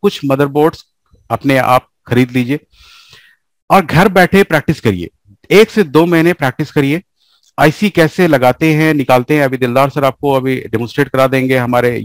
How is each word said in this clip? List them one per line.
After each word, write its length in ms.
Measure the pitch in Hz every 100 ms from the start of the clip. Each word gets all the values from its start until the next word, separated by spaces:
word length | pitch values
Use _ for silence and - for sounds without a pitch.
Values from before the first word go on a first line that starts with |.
कुछ 180 | 202 -
मदरबोर्ड्स 600 | 139 135 143 143 156 - - _ _ _ -
अपने 260 | 117 139 135
आप 300 | 123 127 - _ -
खरीद 240 | 120 127
लीजिए 300 | 127 123 147 _ _ - - - - _ _ _ _ -
और 140 | 190
घर 240 | 165 147 202
बैठे 340 | 190 175 196
प्रैक्टिस 380 | 196 165 - 160
करिए। 300 | 117 95 85 _ _ _ -
एक 200 | 180 220
से 120 | -
दो 240 | 170 143 170
महीने 260 | 170 165
प्रैक्टिस 380 | 180 139 - 147
करिए, 320 | - 139 156 - _ _ _ _ -
आईसी 320 | 151 - 208
कैसे 360 | 175 160 - 180
लगाते 480 | 143 127 123 160
हैं, 200 | 151 160
निकालते 420 | 147 127 127 123 151
हैं। 80 |
अभी 120 | 139 127
दिलदार 340 | 127 123 139
सर 140 | 151
आपको 280 | 139 - 147
अभी 240 | 135 127 131
डेमोन्स्ट्रेट 520 | - 110 117 - 139
करा 180 | 131 131
देंगे 300 | 131 131 131
हमारे 480 | 120 123 123 117